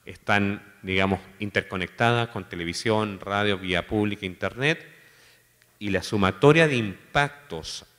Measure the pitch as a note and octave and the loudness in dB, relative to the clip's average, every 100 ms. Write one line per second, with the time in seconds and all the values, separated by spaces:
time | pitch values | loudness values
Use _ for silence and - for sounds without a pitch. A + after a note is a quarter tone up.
0 | - F2+ - G2+ G2 G2+ - - F#2+ F#2+ | -20 -10 0 2 2 -2 -12 -14 -2 0
1 | F#2+ F#2 - - G#2 G2+ - F#2+ F2 - | 2 0 -6 -10 -2 -2 -2 -6 -6 0
2 | A#2 A#2 A#2 G#2 F2+ F2 E2+ E2+ A2+ A2 | 2 2 -2 -6 -10 -8 -6 -4 0 0
3 | G#2+ F#2+ G2 G2+ G#2 F#2+ F#2 F2 - G#2+ | 0 -6 -4 0 0 0 -2 -2 0 0
4 | G#2 G2+ F#2+ F2 G2 A#2+ C#3+ E3 - - | 0 -2 -8 -6 -6 -2 -2 -2 -6 -20
5 | - _ - _ _ _ _ - G2+ F#2 | -20 _ -20 _ _ _ _ -8 -2 -2
6 | - G#2+ F#2+ - C#3+ D#3+ D#3 B2+ G#2+ F#2 | 0 2 2 6 6 6 4 2 -4 -8
7 | - C#3+ C#3+ - - E2 - - - | -4 -2 -2 -6 -14 -12 -10 -14 -16